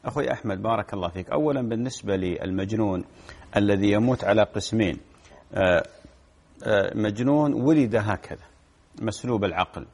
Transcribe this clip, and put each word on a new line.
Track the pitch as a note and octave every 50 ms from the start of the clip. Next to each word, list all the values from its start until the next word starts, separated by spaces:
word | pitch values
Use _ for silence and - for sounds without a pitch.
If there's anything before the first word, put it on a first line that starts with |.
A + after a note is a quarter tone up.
| -
أخوي | D3+ B2+ D3 C#3 -
أحمد، | C3 - - A2 G2 F#2+
بارك | G#2 A2+ A2+ G#2+ G2+ - -
الله | G2+ F2 F2
فيك. | E2+ F#2 F2+ -
أولًا، | B2 D3 D3+ D3+ C#3 C3+ B2 A2+
بالنسبة | A#2 A2+ A#2+ B2+ B2 - - G2+ G2
للمجنون | F#2+ F#2 F2+ F2 - - F#2 F#2 F#2+ G2 G2+ A2+ A2 A2 G2+ F#2 F#2 - - - - - - - - - - -
الذي | G#2 G#2 G2+ G2+ G2 G2 G#2
يموت | G2+ G#2 A2+ A#2+ A#2+ - F#2+
على | G2 G#2 A2
قسمين، | G#2 - - G#2 - - - A2+ G#2+ F2+ C#2+ - - _ - _ _ - - - _ _ -
آه، | - F#2+ F2+ F2 E2 - - - - - - - _ _ _ _ _ _ _ _ - -
آه، | A2+ G#2+ G2+ F#2+ - -
مجنون | A2 G#2 G#2+ G#2 G#2+ B2 C3+ C#3+ D3+ D3+ D3 C3+
ولد | A#2 B2 C#3+ D#3+ D3+ C3+ A2 A2+
هكذا | A2+ G#2 G#2+ G2 - - - - - - - _ _ _ _ _ _ _ _ _ -
مسلوب | - A2 G#2 - - B2 A#2+ G#2+ G2+
العقل | F#2+ D#2+ E2+ F#2 - - E2+ C2+ -